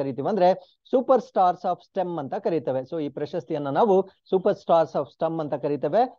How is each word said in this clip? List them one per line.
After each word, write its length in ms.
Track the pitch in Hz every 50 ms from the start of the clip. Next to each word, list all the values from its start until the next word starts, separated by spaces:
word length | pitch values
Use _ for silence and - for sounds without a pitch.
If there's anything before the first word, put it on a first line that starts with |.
ಕರಿತೀವಿ 300 | 139 139 123 139 135 170
ಅಂದ್ರೆ 180 | 220 196 180 180 185 185 - _ _ _ _ _
ಸೂಪರ್ 320 | - 269 240 - 262 247 - -
ಸ್ಟಾರ್ಸ್ 360 | _ 214 185 180 175 175 - 185
of 60 | 175 - _ _
stem 220 | _ 196 180 180 170 160 139
ಅಂತ 100 | 131 165 220 - 220
ಕರಿತೇವೆ. 340 | 170 151 127 139 127 131 127 -
So 80 | 170 165 147
ಈ 20 | 147 143 147
ಪ್ರಶಸ್ತಿಯನ್ನ 520 | 147 143 - 175 156 - 160 147 147 139 139 170
ನಾವು 160 | 226 214 185 190 190 185 _ _ _ _
ಸೂಪರ್ 260 | 185 185 180 214 190 - -
ಸ್ಟಾರ್ಸ್ 320 | - 175 165 160 160 - 170
of 40 | 139 - _
stem 220 | _ 170 160 165 165 151
ಅಂತ 100 | 143 151 135 131
ಕರಿತೇವೆ. 380 | 147 147 139 147 147 156 214 254 254 -